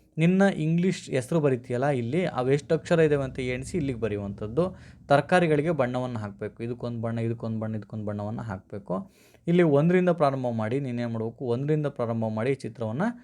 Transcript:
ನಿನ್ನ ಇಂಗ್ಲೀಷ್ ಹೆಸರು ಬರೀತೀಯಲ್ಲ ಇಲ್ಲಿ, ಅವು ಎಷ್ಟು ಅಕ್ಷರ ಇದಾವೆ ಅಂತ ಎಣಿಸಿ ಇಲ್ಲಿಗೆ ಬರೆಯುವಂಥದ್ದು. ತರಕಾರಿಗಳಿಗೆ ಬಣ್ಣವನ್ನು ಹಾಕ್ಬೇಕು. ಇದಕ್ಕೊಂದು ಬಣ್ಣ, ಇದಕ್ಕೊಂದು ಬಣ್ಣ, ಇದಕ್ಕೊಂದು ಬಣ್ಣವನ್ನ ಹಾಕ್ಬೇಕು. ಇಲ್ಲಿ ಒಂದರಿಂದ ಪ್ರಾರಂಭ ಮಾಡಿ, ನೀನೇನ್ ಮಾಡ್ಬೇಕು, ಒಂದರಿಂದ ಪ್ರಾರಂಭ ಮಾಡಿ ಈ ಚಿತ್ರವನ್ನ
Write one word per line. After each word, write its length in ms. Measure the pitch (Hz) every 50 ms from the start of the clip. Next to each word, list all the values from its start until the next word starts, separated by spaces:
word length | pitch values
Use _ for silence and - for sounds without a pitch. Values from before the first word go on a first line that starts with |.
| _ _ - -
ನಿನ್ನ 240 | 160 170 185 190
ಇಂಗ್ಲೀಷ್ 680 | 196 196 - - 156 156 165 170 175 190 - - - -
ಹೆಸರು 300 | 147 135 120 - 170 165
ಬರೀತೀಯಲ್ಲ 460 | 147 143 131 120 123 - 123 120 131
ಇಲ್ಲಿ, 400 | 147 147 127 117 117 135 175 185
ಅವು 260 | 147 - 123 123 127
ಎಷ್ಟು 240 | 139 147 - - 165
ಅಕ್ಷರ 240 | 151 - - 180 165
ಇದಾವೆ 240 | 160 151 147 143 135
ಅಂತ 160 | 127 117 -
ಎಣಿಸಿ 380 | 131 123 127 127 131 - - 185
ಇಲ್ಲಿಗೆ 220 | 143 135 127 113
ಬರೆಯುವಂಥದ್ದು. 760 | 117 107 104 104 101 101 101 - 107 104 117 147 175 190 196 - - - - - - -
ತರಕಾರಿಗಳಿಗೆ 640 | 143 143 147 - 185 180 175 160 151 147 147 170
ಬಣ್ಣವನ್ನು 480 | 170 139 131 120 123 127 127 127 123 110
ಹಾಕ್ಬೇಕು. 440 | 107 101 101 - 107 104 - - 113
ಇದಕ್ಕೊಂದು 380 | 117 123 123 - 120 120 117
ಬಣ್ಣ, 180 | 113 117 113 117
ಇದಕ್ಕೊಂದು 400 | 113 117 117 117 - 113 113 110
ಬಣ್ಣ, 160 | 110 110 110
ಇದಕ್ಕೊಂದು 300 | 107 101 - - 110 107
ಬಣ್ಣವನ್ನ 360 | 104 104 104 104 107 113 -
ಹಾಕ್ಬೇಕು. 680 | - 113 98 95 - - - 101 - - 87 - 196 - _ _ _ _ _ - - -
ಇಲ್ಲಿ 160 | 170 180 175
ಒಂದರಿಂದ 460 | 160 139 139 151 170 175 185 185 180
ಪ್ರಾರಂಭ 360 | 170 170 151 139 135 135 127 123
ಮಾಡಿ, 280 | 117 113 107 110 120 139
ನೀನೇನ್ 320 | 143 131 120 120 120 120
ಮಾಡ್ಬೇಕು, 340 | 117 113 110 113 113 - 139
ಒಂದರಿಂದ 400 | 123 117 123 139 147 156 156 147
ಪ್ರಾರಂಭ 380 | 143 139 - 123 113 117 113 113 110
ಮಾಡಿ 240 | 110 110 113 131
ಈ 40 | 139
ಚಿತ್ರವನ್ನ 460 | - - 117 113 - 113 110 113 135 190 233 240 -